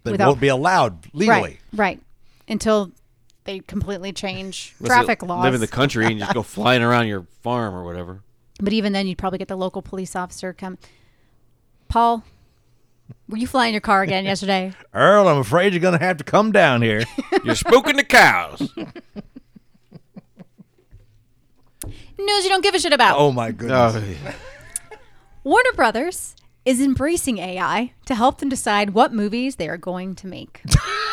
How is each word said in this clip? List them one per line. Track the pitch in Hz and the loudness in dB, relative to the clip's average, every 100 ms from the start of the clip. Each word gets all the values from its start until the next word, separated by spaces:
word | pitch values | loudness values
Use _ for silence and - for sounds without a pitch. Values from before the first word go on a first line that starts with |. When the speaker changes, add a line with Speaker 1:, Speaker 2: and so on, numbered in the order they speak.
Speaker 1:
they | - | -6
Speaker 2:
Without | 196 190 | 0 2
Speaker 1:
won't | 139 | 4
be | 139 | 2
allowed | 131 160 185 123 85 - | 2 2 2 2 -2 -14
legally. | 143 214 208 | -2 2 2
Speaker 2:
Right, | 87 - - | 0 -10 -14
right. | 214 196 - _ - - _ - | -4 -4 -4 _ -20 -20 _ -8
Until | - 226 214 190 - _ _ _ _ | -4 0 0 0 -10 _ _ _ _
they | - 190 | -12 -12
completely | - 208 190 196 196 | -10 -8 -6 -8 -8
change | 190 202 190 190 - - - | -8 -8 -8 -10 -12 -16 -10
Speaker 3:
Unless | 226 247 | 0 2
Speaker 2:
traffic | 240 226 | 2 -4
Speaker 3:
you | 180 | -4
Speaker 2:
laws. | 175 | -2
Speaker 3:
live | 180 | 0
in | 127 | 0
the | 110 | -2
country | - 139 117 110 | 0 -2 0 -2
and | 107 | -2
just | - | -4
go | 135 | -4
Speaker 2:
<laughs> | 104 - | -4 -4
Speaker 3:
flying | 113 127 | 0 2
around | 117 120 113 | 2 2 0
your | 101 87 _ | -4 -10 _
farm | 117 123 113 | -6 -4 -4
or | 90 | -8
whatever. | 87 87 87 95 - _ _ - | -10 -10 -12 -14 -20 _ _ -8
Speaker 2:
But | 202 | -2
even | 220 208 | -2 -2
then, | 196 196 | -2 -4
you'd | 175 | -6
probably | 190 185 | -6 -8
get | 190 | -10
the | 190 | -8
local | 185 196 | -8 -8
police | - 190 185 | -12 -12 -10
officer | 190 180 - 185 | -8 -10 -10 -12
come. | 180 190 185 - _ _ _ _ _ _ _ _ _ - | -12 -14 -14 -20 _ _ _ _ _ _ _ _ _ -4
Paul, | 226 233 233 - _ _ _ _ _ _ _ _ - - | 2 2 0 -6 _ _ _ _ _ _ _ _ -20 -12
were | 214 | -8
you | 247 | -2
flying | 262 233 | 0 0
your | 214 | 0
car | - 196 | 0 2
again | 196 190 196 | 2 -2 -2
yesterday? | 196 196 190 190 185 | -4 -2 -2 -2 -10
Speaker 1:
<laughs> | - | -8
Earl, | 101 147 208 190 | 2 6 6 6
I'm | 143 | 4
afraid | 113 156 196 | 2 2 2
you're | 175 | 2
gonna | 180 170 | 0 2
have | 180 165 | 0 -4
to | |
come | - 170 220 | 0 2 4
down | 208 165 123 | 4 4 4
here. | 113 107 113 - | 2 0 -2 -6
Speaker 3:
<laughs> | - 381 | -2 -2
You're | - | 0
spooking | - 349 254 - 277 | -4 4 4 4 0
the | |
cows. | - 240 170 95 82 69 - - | 4 6 8 6 -2 -8 -10 -8
<laughs> | - - - - - - _ - _ _ _ - _ - - _ - _ - _ _ - _ _ _ _ _ _ _ - - - - - | -14 -14 -18 -18 -18 -20 _ -20 _ _ _ -20 _ -20 -20 _ -20 _ -20 _ _ -20 _ _ _ _ _ _ _ -18 -16 -16 -18 -8
Speaker 2:
News | 403 415 | 0 0
you | 370 | 2
don't | 381 | 2
give | 392 | 2
a | 370 | 0
shit | 320 | 2
about. | 285 220 143 | 4 4 6
Speaker 1:
Oh, | 147 | 2
my | 123 113 | 2 -4
goodness. | 101 117 131 120 113 | -6 0 4 4 2
Speaker 3:
Oh, | |
yeah. | 104 82 71 - - - - - - 427 - - _ - | -6 -10 -12 -14 -16 -20 -14 -16 -14 -20 -20 -20 _ -12
Speaker 2:
Warner | 269 392 494 | 0 2 4
Brothers | - 247 220 330 - - - _ _ | 2 0 0 -4 -6 -12 -16 _ _
is | - 247 | 0 2
embracing | 277 254 277 339 - 214 | 2 2 0 -2 -2 -4
A | 180 185 | -6 -4
I | 170 175 247 _ - | -2 0 -2 _ -6
to | |
help | 240 247 - | 2 2 2
them | 277 | -4
decide | 262 - 208 208 | -4 0 0 0
what | 196 277 | 2 2
movies | 233 208 226 262 - | 2 -2 -2 -6 -6
they | 160 | -8
are | 170 | -8
going | 180 180 185 185 | -8 -8 -8 -10
to | 185 | -14
make. | - - - - | -16 -16 -16 -2
Speaker 1:
<laughs> | - - - - | -2 0 -6 -6